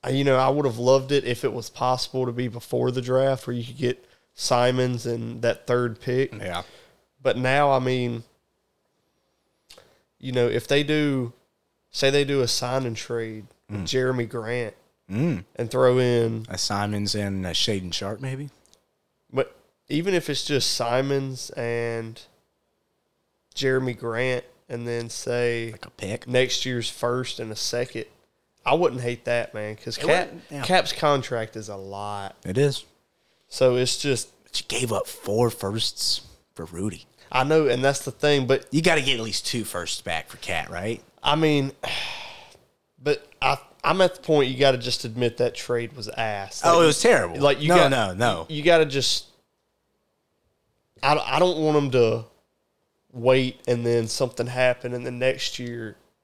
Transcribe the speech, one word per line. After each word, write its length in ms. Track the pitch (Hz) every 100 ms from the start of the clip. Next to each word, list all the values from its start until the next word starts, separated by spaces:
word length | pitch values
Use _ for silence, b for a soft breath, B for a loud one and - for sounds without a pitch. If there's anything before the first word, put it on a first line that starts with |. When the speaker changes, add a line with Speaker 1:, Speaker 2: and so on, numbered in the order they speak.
| 131
Speaker 1:
uh, 40 |
you 120 | 135
know, 140 | 139 131
I 120 | 131
would 160 | 143 143
have 120 | 113
loved 320 | 123 135 131
it 140 | 143
if 180 | 131 120
it 80 | 131
was 160 | 120 110
possible 580 | - 127 127 - 131 123
to 60 |
be 140 | 120 127
before 460 | 117 - 123 123
the 100 | 127
draft 420 | 123 131 135 131 -
where 80 | 120
you 80 |
could 120 | 117 123
get 280 | 123 123 _ b b
Simons 680 | - - 123 123 127 127 120
and 380 | 120 117 113 117
that 240 | 117 - -
third 340 | 123 123 110
pick. 320 | - 123 135
Speaker 2:
Yeah. 300 | 107 98 87 - b b b b _
Speaker 1:
But 160 | 135 117
now, 360 | 127 139 143
I 80 | 135
mean, 420 | 127 127 123 117 - _ _ _ _ _ _ _ _ _ _ _ _ _ _ - b b b _
you 140 | 131
know, 160 | 123 120
if 180 | 120 -
they 160 | 139
do, 500 | 143 151 147 135 120 - _ _ _ _ _
say 200 | - 135
they 140 | 143
do 160 | 139 139
a 80 | 120
sign 360 | - 123 131 127
and 100 | 110
trade 500 | - 117 113 110 101 _ _
with 100 | 104
Speaker 2:
Mm. 40 | 85
Speaker 1:
Jeremy 400 | 127 127 127 113
Grant 480 | 120 110 123 113 - _ _ _
Speaker 2:
Mm. 340 | 101 165 110 - -
Speaker 1:
and 140 | 117
throw 280 | 127 127 127
in 460 | 127 120 113 113 110
Speaker 2:
A 100 | -
Simons 560 | - 101 104 104 101
and 320 | 107 101 98 92
a 40 |
Shaedon 400 | 85 - 101 90
Sharpe, 260 | 85 98 113
maybe? 300 | 131 131 143 _ _ _ _ _ _ _ _
Speaker 1:
But 240 | 127 135 _ _ _ _
even 240 | 143 175
if 140 | 180 156
it's 160 | 139
just 280 | - 143 -
Simons 800 | - 117 123 135 139 135 127 -
and 680 | - 117 117 117 113 113 113 - _ _ _ _ _ _ _ _ _ _ _ _
Jeremy 400 | - 135 131 127
Grant 500 | 120 120 113 127 127 - _ _
and 180 | 123 120
then, 220 | 117 117
say, 640 | - - 120 120 117 117
Speaker 2:
Like 140 | 113 -
a 40 |
pick? 380 | - 98 110 123
Speaker 1:
next 380 | 123 127 - 131
year's 240 | 123 110
first 500 | - 120 123 123 -
and 100 | 113
a 60 | 107
second, 480 | - 120 123 113 - _ _ _ _ _ -
I 80 |
wouldn't 260 | 151 175 127
hate 240 | 120 120
that, 300 | - 120 117
man, 220 | 107 107 107
'cause 200 | - -
Speaker 2:
It 80 |
Speaker 1:
Cap, 220 | 156 175 180
Speaker 2:
wouldn't, 160 | 175 -
yeah. 120 | 147
Speaker 1:
Cap's 300 | 123 180 -
contract 640 | - 151 139 123 120 110 110
is 120 | 107
a 80 | 101
lot. 600 | 98 98 104 104 98 -
Speaker 2:
It 140 | - 101
is. 260 | 143 135 - _ _ _ _ _ _
Speaker 1:
So 280 | - 131 123
it's 200 | 123 -
just 320 | 143 127 - _
Speaker 2:
But 180 | _ -
you 60 | -
gave 240 | 117 123
up 140 | 101 -
four 420 | - - 107 120
firsts 720 | - 98 110 - - - - - - _
for 100 | - 82
Rudy. 400 | 85 104 85 - b b
Speaker 1:
I 140 | 127
know, 220 | 131 160 147
and 160 | 120
that's 160 | 135 139
the 100 | -
thing, 360 | - 147 143 127
but 200 | 139 -
Speaker 2:
You 100 | 147
gotta 180 | 170 156
get 160 | 135 127
at 60 |
least 220 | 113 101 -
two 180 | 123
firsts 360 | 104 90 82 -
back 260 | - 80 -
for 80 | -
Cat, 300 | - 87 -
right? 320 | 85 101 117 - _
Speaker 1:
I 120 | -
mean, 380 | 151 156 147 135 -
<sighs> 1200 | - - - - - - - - _ _ _ _
but 240 | 135 147 - _
I, 160 | 131 139 - _
I'm 160 | - 180
at 140 | 180 180
the 40 |
point 280 | - 151 131
you 80 | 127
gotta 200 | 139 127
just 260 | 120 120
admit 320 | 120 113 120 -
that 160 | 123
trade 400 | - - 120 117 -
was 120 | 107
ass. 540 | - 113 101 98 -
Speaker 2:
Oh, 100 | 170 170
Speaker 1:
Like, 60 |
Speaker 2:
it 40 | 160
was 140 | 143
terrible. 340 | 233 185 90 85
Speaker 1:
like, 200 | 143 139
you 80 | 147
Speaker 2:
No, 80 | 180
Speaker 1:
got, 140 | 165
Speaker 2:
no, 220 | 135 101
no. 320 | 90 120 90 82
Speaker 1:
you 140 | 151
gotta 240 | 151 170 156
just, 400 | 135 127 - - _ _ _ _ _ _ _ _ _ _ _ _ _ _ _ _ _
I, 140 | 135 151
I 200 | - 135
don't 200 | 180 160
want 180 | 156 151
'em 140 | 139
to 320 | 123 117 117 117 _ _ _ _ _ _ _ _
wait 480 | 123 120 131 127 - -
and 180 | 120 120
then 200 | 120 113
something 380 | - 127 - 120
happen 460 | 127 127 123 123
and 120 | 123 127
the 40 |
next 480 | 123 131 135 - -
year 380 | 123 120 110 101 _ _